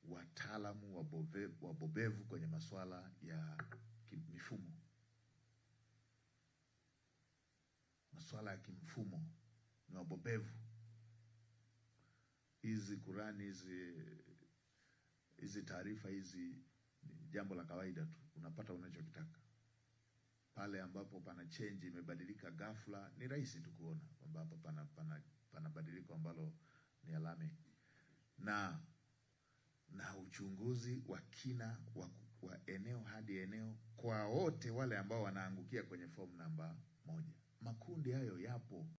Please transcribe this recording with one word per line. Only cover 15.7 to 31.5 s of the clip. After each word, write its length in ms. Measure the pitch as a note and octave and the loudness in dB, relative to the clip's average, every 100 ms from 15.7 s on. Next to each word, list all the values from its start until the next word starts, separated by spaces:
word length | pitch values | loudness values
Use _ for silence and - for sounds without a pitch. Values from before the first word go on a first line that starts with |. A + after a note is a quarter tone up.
| F2+ F#2+ G#2+ G2 | 0 0 0 0
hizi 480 | G2 F#2 F#2 F2 F2 - - - _ | 0 0 -2 -2 -2 -10 -20 -20 _
ni 120 | - - - | -10 -8 0
jambo 240 | G2+ G2 | 2 2
la 100 | F#2 | 0
kawaida 420 | E2 F2 F#2+ E2 D#2+ | 0 0 2 2 0
tu, 140 | - - - | 0 -12 -8
unapata 380 | D#2+ D#2+ - | -4 -2 -2
unachokitaka. 680 | F2+ F2+ - D#2+ - D#2+ - - - - - _ - _ _ - _ _ | -2 -4 -6 -6 -4 -6 -8 -20 -20 -20 -20 _ -20 _ _ -20 _ _
Pale 280 | - G2+ G2 | -6 -2 -2
ambapo 380 | F#2 F#2+ G2+ G2 | -2 -4 -4 -6
pana 260 | F2 F2 E2 | -8 -8 -8
change, 400 | - G#2+ G2 F2+ | -4 -2 -2 -4
imebadilika 640 | F2 E2+ F2 F2+ - F2+ | -4 -2 -4 -4 -6 -6
ghafla, 640 | E2 G#2 A2 - G2+ G2 - | -4 -4 -4 -4 -4 -6 -4
ni 100 | B2 | 0
rahisi 320 | C#3+ C3+ - | 2 2 -2
tu 100 | - | -8
kuona 280 | - - D#3 - - | -6 -2 -2 -4 -10
kwamba 220 | D#2 D#2+ | -6 -2
hapa 160 | D#2+ D#2+ | -2 -4
pana, 280 | D#2+ D2+ | -4 -2
pana, 380 | D2 - D#2+ D2+ - - - | -4 -4 -2 -2 -6 -18 -14
pana 160 | D#2+ D#2 | -4 -2
badiliko 440 | D#2 D#2+ F2+ F2+ | -2 -2 -4 -4
ambalo 380 | E2 D#2 D#2+ D#2 - - - - _ | 0 0 2 -2 -2 -14 -20 -20 _
ni 100 | - | 0
alarming. 360 | D#2+ - E2 D#3 - - - - - - - - - | 2 2 2 -2 -2 -12 -20 -20 -20 -20 -20 -20 -2
Na, 420 | - G#2 G2 E2 - - - - _ _ _ - - _ - | 4 6 6 2 -4 -16 -20 -20 _ _ _ -20 -20 _ -10
na 280 | F#2 F#2+ G2 | -4 -4 -4
uchunguzi 840 | F#2+ - G2 F#2+ A2+ B2 A#2+ B2+ - | -6 -2 0 2 4 4 4 0 2
wa 140 | - | -2
kina 580 | - - C3 | -4 -2 0